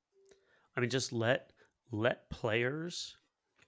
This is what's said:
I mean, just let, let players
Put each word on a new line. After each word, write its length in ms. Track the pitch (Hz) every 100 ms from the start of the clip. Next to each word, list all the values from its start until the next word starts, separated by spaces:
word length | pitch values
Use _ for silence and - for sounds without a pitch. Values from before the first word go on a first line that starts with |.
| _ _ - - _ _ _ -
I 40 |
mean, 80 | 120
just 200 | 131 -
let, 420 | 117 113 135 - _ _ _ -
let 380 | 107 117 - -
players 880 | - 117 113 123 151 170 - - - _ _ _ _